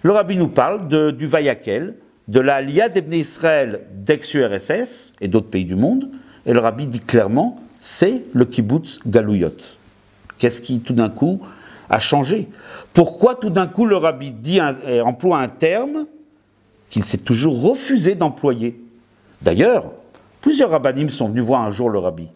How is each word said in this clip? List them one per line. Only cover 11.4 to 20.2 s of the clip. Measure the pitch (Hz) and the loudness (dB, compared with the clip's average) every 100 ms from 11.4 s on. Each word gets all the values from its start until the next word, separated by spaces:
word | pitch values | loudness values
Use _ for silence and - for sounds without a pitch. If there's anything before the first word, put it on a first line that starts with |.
| - - - - - | -10 -20 -20 -20 -4
a | 110 | -2
changé ? | - 143 135 214 - - - - - | 0 0 0 -4 -6 -14 -20 -20 0
Pourquoi, | 170 165 - 240 | 4 4 4 2
tout | 247 214 | 2 -2
d'un | 175 185 | -2 -2
coup, | 190 226 | 0 2
le | 190 | 2
rabbi | 160 135 139 | 2 -2 -12
dit | 113 127 185 | -12 0 0
un, | 151 131 131 | 0 -2 -2
euh, | 120 | 0
emploie | 117 120 180 160 | 0 0 0 0
un | 127 | -2
terme | - 160 196 277 311 294 - _ _ _ _ _ _ _ | -2 0 0 -2 -6 -8 -14 _ _ _ _ _ _ _
qu'il | 110 | -6
s'est | 98 98 | -4 -6
toujours | - 117 151 123 | 0 0 2 2
refusé | 156 269 - 262 165 | 0 0 0 2 2
d'employer ? | 190 160 - 143 120 117 117 - _ _ _ _ _ | 0 -2 0 -2 0 -4 -8 -20 _ _ _ _ _
D'ailleurs, | - 90 202 226 - - - - | 0 4 4 2 -2 -18 -20 -20